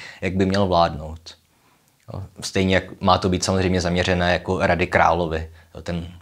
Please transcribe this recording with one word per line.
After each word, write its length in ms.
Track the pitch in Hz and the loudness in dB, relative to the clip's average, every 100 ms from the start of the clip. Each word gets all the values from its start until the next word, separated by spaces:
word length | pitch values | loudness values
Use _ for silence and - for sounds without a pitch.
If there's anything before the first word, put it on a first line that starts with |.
| - - | -12 -8
jak 140 | 95 92 | -4 0
by 100 | 95 | 2
měl 220 | 95 98 | 2 2
vládnout. 520 | 87 85 78 78 82 - - _ _ _ _ _ _ - | 4 2 0 -10 -14 -18 -20 _ _ _ _ _ _ -16
Jo, 100 | 107 95 - | -14 -14 -12
stejně 340 | - 101 95 92 | -6 0 2 2
jak 260 | - - | 0 -2
má 160 | 98 107 | 2 2
to 120 | 101 | 2
být 140 | 90 | 0
samozřejmě 380 | - 95 92 92 | 0 0 2 0
zaměřené 520 | 87 90 90 90 87 | 0 0 0 0 2
jako 260 | 85 - 92 | 0 0 0
rady 260 | 85 85 90 | 0 0 2
královi. 600 | 90 82 82 85 80 82 - _ 78 | 4 4 2 0 -4 -8 -14 _ -14
Jo, 60 | |
ten 260 | 80 87 85 87 | -8 -8 -8 -14